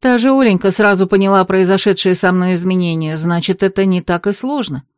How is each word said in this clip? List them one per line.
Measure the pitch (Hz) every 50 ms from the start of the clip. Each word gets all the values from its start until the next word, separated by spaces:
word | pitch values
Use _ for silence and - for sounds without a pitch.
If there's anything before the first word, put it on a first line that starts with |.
Та | - 254 247 240
же | 226 262
Оленька | 269 269 269 233 196 180 - 196
сразу | 185 - 214 202 202 185 196 185
поняла | - 196 196 196 196 196 185
произошедшие | 185 185 190 190 180 196 190 - 214 190 185 - 190 180
со | 180 - 185
мной | 185 185 180 180 185
изменения, | 175 175 185 185 185 180 175 165 160 160 156 156
значит, | 156 156 170 175 170 170 - 190 185 -
это | 190 190 - 196
не | 190 185 180
так | - - 180 170 - 208
и | 202
сложно. | - - 254 285 294 240 - 147 131 135 _ _